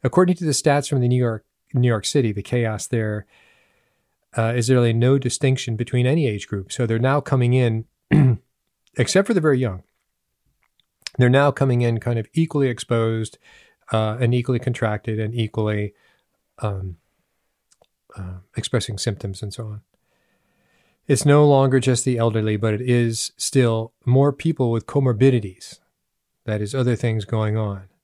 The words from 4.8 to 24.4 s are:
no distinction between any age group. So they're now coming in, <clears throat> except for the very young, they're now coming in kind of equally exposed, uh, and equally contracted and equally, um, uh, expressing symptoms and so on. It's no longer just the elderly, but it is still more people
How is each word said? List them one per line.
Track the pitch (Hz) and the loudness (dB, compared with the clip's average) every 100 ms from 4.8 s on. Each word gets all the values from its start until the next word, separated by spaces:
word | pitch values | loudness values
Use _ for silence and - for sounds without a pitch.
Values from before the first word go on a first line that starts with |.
| 120 | 4
no | 113 123 135 | 2 4 2
distinction | 127 - 135 131 - 110 | 0 -2 0 0 -4 -6
between | 117 123 123 | -2 0 2
any | 156 139 | 2 0
age | 104 - | -2 -6
group. | 101 95 | -8 -8
So | - 117 | -4 -2
they're | 113 | 0
now | 127 143 | 2 0
coming | - 131 120 | 0 0 2
in, | 127 123 113 117 _ _ | 2 2 0 -6 _ _
<clears throat> | 151 135 113 _ _ _ _ _ - | 4 4 2 _ _ _ _ _ -2
except | 117 185 196 | 2 2 2
for | |
the | 208 | 2
very | 156 131 | 4 2
young, | 123 92 - _ _ _ _ _ _ _ _ _ _ _ - - | 0 -4 -12 _ _ _ _ _ _ _ _ _ _ _ -18 0
they're | 123 | 2
now | 127 143 | 4 2
coming | - 139 120 | 2 0 2
in | 120 113 | 0 -2
kind | 123 117 | -2 -4
of | 107 | -4
equally | - 165 147 135 | -2 -2 0 -2
exposed, | 117 - 120 113 113 110 _ _ - _ _ - | -2 -2 0 0 -2 -6 _ _ -20 _ _ -4
uh, | 113 110 110 | -2 -2 0
and | 123 | 0
equally | 123 123 123 | 0 -2 -2
contracted | 120 120 113 104 - 110 | -2 -4 -2 -4 -6 -6
and | 107 120 | -6 -4
equally, | 107 - 107 107 104 _ _ _ _ _ _ _ | -4 -2 -2 -2 -6 _ _ _ _ _ _ _
um, | 107 98 95 87 _ _ _ _ _ _ _ _ _ _ _ - | -6 -6 -8 -12 _ _ _ _ _ _ _ _ _ _ _ -14
uh, | 92 92 _ - | -14 -14 _ -10
expressing | - 120 - 101 | -4 -4 -4 -6
symptoms | - 101 101 95 | -6 -6 -8 -10
and | 104 | -12
so | - 110 | -12 -12
on. | 107 _ _ _ _ _ _ _ _ _ _ _ _ _ | -12 _ _ _ _ _ _ _ _ _ _ _ _ _
It's | 135 143 | 0 4
no | 143 147 | 6 6
longer | 139 135 131 | 6 4 2
just | 123 123 - | 2 0 0
the | 123 | 0
elderly, | 117 110 107 107 | 0 0 -2 0
but | 110 107 | 0 -2
it | |
is | 123 123 117 113 - _ | 0 2 2 -2 -8 _
still | - 139 123 113 113 _ - | -4 0 2 0 -6 _ 0
more | 131 139 | 2 2
people | 139 | 0